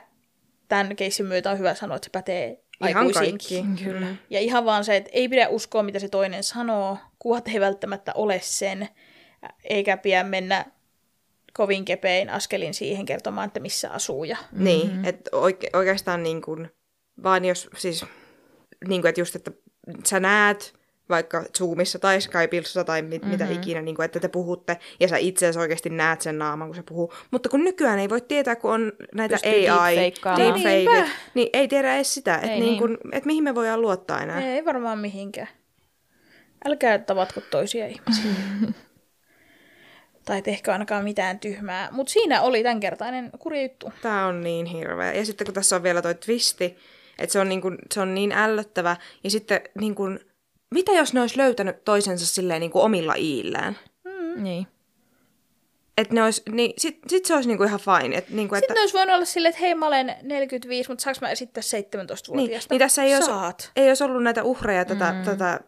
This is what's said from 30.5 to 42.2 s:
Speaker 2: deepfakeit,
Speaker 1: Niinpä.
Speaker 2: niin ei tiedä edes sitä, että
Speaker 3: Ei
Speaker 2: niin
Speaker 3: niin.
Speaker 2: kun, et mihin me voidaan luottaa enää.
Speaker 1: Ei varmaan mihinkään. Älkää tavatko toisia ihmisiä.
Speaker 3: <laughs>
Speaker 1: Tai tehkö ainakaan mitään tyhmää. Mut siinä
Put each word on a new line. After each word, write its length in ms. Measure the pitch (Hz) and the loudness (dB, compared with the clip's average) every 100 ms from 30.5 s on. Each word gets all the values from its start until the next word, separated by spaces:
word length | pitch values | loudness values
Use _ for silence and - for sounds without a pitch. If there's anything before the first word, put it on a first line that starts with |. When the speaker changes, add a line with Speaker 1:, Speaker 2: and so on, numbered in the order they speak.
Speaker 2:
deepfakeit, 320 | - 330 190 190 | 4 4 6 6
Speaker 1:
Niinpä. 200 | 453 311 - - | 6 4 -2 -4
Speaker 2:
niin 160 | 247 233 | 0 2
ei 140 | 269 277 | 2 2
tiedä 280 | 277 262 277 | 2 2 0
edes 180 | 277 | 0
sitä, 220 | 277 196 165 | -2 0 0
että 120 | 226 | 0
Speaker 3:
Ei 80 | 220 | 2
Speaker 2:
niin 100 | 233 | 2
Speaker 3:
niin. 100 | 214 | 2
Speaker 2:
kun, 180 | 226 226 - | 0 -2 -6
et 140 | - 285 | -4 0
mihin 180 | 311 | 0
me 120 | 294 240 | 0 0
voidaan 260 | 226 226 | 0 2
luottaa 400 | 226 185 - 143 | 0 0 -4 -6
enää. 200 | 151 170 | -4 -4
Speaker 1:
Ei 240 | 262 262 320 | -4 -2 -2
varmaan 340 | 254 233 214 | -2 -4 -6
mihinkään. 480 | 208 196 196 - - _ _ _ _ _ _ _ _ _ _ - 285 | -8 -10 -12 -12 -14 _ _ _ _ _ _ _ _ _ _ -8 -4
Älkää 320 | 294 240 208 | 2 2 2
tavatko 420 | - 190 185 202 | 0 -2 -2 -6
toisia 460 | - 147 202 233 214 | -4 -2 -2 -4 -8
ihmisiä. 440 | 214 - 214 214 196 196 202 | -8 -2 0 0 -2 -4 -2
Speaker 3:
<laughs> 120 | 220 - _ _ _ _ _ _ _ _ _ _ - - _ _ - | -4 -4 _ _ _ _ _ _ _ _ _ _ -20 -20 _ _ -6
Speaker 1:
Tai 160 | 196 | -4
tehkö 300 | 214 202 - | -4 -4 -2
ainakaan 320 | 190 208 208 | -2 -2 -4
mitään 360 | 208 208 185 196 | -2 -2 -2 -4
tyhmää. 500 | 214 202 202 185 190 | -8 -8 -8 -8 -6
Mut 160 | 254 277 | -6 0
siinä 340 | 427 | 2